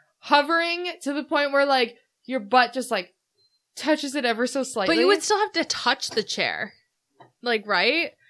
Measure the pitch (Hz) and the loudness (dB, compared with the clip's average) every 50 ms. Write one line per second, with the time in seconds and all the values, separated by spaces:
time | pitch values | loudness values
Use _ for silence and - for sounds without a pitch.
0 | _ _ _ _ - - 294 294 285 294 330 330 339 339 339 339 359 359 330 - | _ _ _ _ -2 2 2 4 4 4 2 0 0 0 -2 -4 -6 -8 -8 -8
1 | - 269 285 294 285 302 320 285 285 285 277 277 277 285 269 254 247 233 233 _ | -6 -6 -4 -4 -4 -2 -2 0 0 2 2 2 2 4 4 2 2 0 -4 _
2 | _ _ _ _ - - 254 262 202 202 254 254 247 240 247 262 247 - 226 196 | _ _ _ _ -12 -6 -6 -6 -2 2 4 4 4 4 0 -6 -4 -4 -4 -4
3 | 175 - _ _ _ _ _ _ _ _ _ _ _ _ - - - 285 302 302 | -4 -8 _ _ _ _ _ _ _ _ _ _ _ _ -14 -6 0 0 0 0
4 | 294 277 254 294 247 240 226 214 247 247 - 277 254 - - 226 - - 330 330 | 0 -6 -4 -2 -2 0 0 0 -2 -2 -2 -4 -4 -4 -4 -2 0 2 2 4
5 | - 370 403 330 - - 427 392 427 381 - 339 302 - - - - 247 269 277 | 4 4 4 2 2 0 0 0 0 -2 -2 -4 -2 -2 -4 -4 0 -2 -2 -2
6 | - - - 220 208 - - - 165 117 85 80 - 196 - _ _ _ _ _ | -4 -6 -4 -4 -4 -4 -4 -2 -2 -2 -2 -4 -8 -10 -12 _ _ _ _ _
7 | _ _ _ _ - _ _ _ - 240 233 220 208 208 196 175 190 233 294 330 | _ _ _ _ -20 _ _ _ -4 -2 -2 -2 -2 0 0 2 2 2 2 0
8 | 330 - - _ _ | -2 -4 -8 _ _